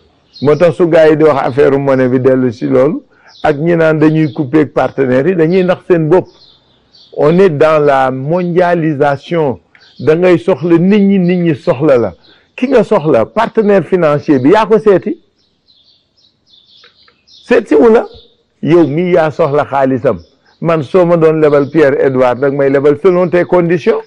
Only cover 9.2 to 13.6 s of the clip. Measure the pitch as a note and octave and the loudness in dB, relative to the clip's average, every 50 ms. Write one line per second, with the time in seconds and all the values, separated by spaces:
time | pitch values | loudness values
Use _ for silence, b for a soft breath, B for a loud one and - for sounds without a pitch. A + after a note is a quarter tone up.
9.2 | - - E3+ E3+ D#3 C#3 A2+ - _ _ b b b b b - - C#3+ D#3 E3+ | -6 -6 -4 -2 -2 -2 -4 -8 _ _ b b b b b -6 -2 0 0 2
10.2 | F3+ F#3 F3 D#3 - - F#3 - D#3 F3 E3+ D#3+ E3+ F#3+ G#3 G#3+ G3 G3 G3 G3 | 2 2 2 2 0 -4 -4 -4 0 0 2 2 2 2 2 2 2 2 2 0
11.2 | F3+ F3 F#3 F3+ E3+ E3+ D3+ A#2 - - D#3+ A#2+ D#3 D3+ C3+ A#2+ A2+ F#2+ E2 b | 0 0 -2 -2 -2 -2 -4 -4 -4 -4 -4 -2 0 0 2 2 0 -2 -6 b
12.2 | b b b b b b b - B3 C4 C#4 A#3+ G3 - A3 F#3+ C#3+ D#3+ C3+ A2+ | b b b b b b b -8 -6 -2 0 0 0 0 -2 -2 0 0 0 0
13.2 | G#2+ G#2+ _ G#3+ A#3 A3 - A3 | 0 -2 _ -4 -4 -4 -2 -2